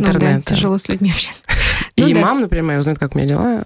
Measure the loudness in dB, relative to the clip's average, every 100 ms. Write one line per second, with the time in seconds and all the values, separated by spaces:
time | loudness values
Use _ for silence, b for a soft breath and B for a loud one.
0 | 2 2 2 0 0 0 0 0 -2 -2
1 | 0 0 -4 -8 -4 0 0 -2 -4 0
2 | 2 4 2 0 0 -2 0 0 0 -2
3 | -2 0 0 0 0 -2